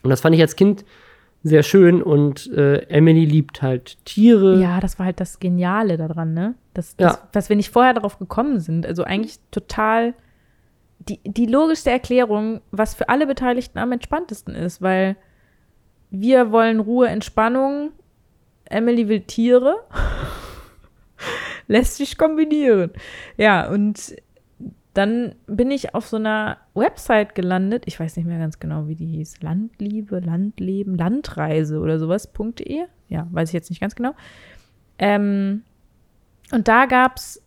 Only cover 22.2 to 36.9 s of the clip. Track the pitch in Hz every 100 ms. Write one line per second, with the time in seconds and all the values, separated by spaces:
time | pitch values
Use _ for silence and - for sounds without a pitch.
22.2 | 320 311 311 302 277 202 175 - - -
23.2 | - - 214 185 - 202 208 208 - -
24.2 | _ _ _ _ - - _ 196 202 240
25.2 | 240 - - 208 247 277 - 233 226 220
26.2 | 220 214 214 - _ - 302 - - 220
27.2 | 208 - 180 185 190 233 - - 160 170
28.2 | 170 170 160 - 156 156 151 160 165 156
29.2 | 156 - 156 175 220 _ 202 214 208 185
30.2 | 170 170 202 - 185 196 202 180 170 254
31.2 | - - 156 156 151 156 156 160 160 196
32.2 | - - 214 - - 294 349 _ _ 165
33.2 | 170 170 165 170 - 175 202 - 247 -
34.2 | - - - - _ _ _ - 202 202
35.2 | 202 196 196 208 - _ _ _ _ _
36.2 | _ _ _ 247 214 226 262